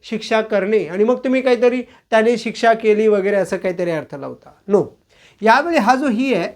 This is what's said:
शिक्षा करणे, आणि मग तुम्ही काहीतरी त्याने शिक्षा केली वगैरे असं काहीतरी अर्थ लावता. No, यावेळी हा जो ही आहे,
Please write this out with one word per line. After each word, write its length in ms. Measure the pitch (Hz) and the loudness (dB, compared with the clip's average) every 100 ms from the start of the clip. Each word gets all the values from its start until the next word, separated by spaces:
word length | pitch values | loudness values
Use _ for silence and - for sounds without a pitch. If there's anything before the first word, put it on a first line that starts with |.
शिक्षा 380 | - 220 - 220 | -10 -8 -2 -2
करणे, 440 | 220 202 190 214 156 | 0 -2 0 -2 -2
आणि 180 | 185 | 0
मग 140 | 220 247 | 0 0
तुम्ही 240 | 262 262 | -2 0
काहीतरी 400 | 254 240 247 254 | 0 2 2 0
त्याने 560 | 240 - _ 226 220 233 | -6 -16 _ 2 2 0
शिक्षा 360 | 233 180 233 | -4 0 2
केली 340 | 226 220 208 220 | 2 2 2 2
वगैरे 280 | 208 196 202 | 2 2 0
असं 220 | 185 185 | -2 -4
काहीतरी 340 | 190 175 175 | -4 -4 -4
अर्थ 240 | 160 135 143 | -4 -8 -12
लावता. 360 | 135 - - _ - | -12 -14 -20 _ 0
No, 140 | 202 143 - _ _ _ _ | 0 0 -10 _ _ _ _
यावेळी 360 | 214 240 339 320 | 2 2 2 2
हा 180 | 208 254 | 2 2
जो 120 | 285 | 0
ही 260 | 214 269 | 0 0
आहे, 160 | 202 170 | -2 -4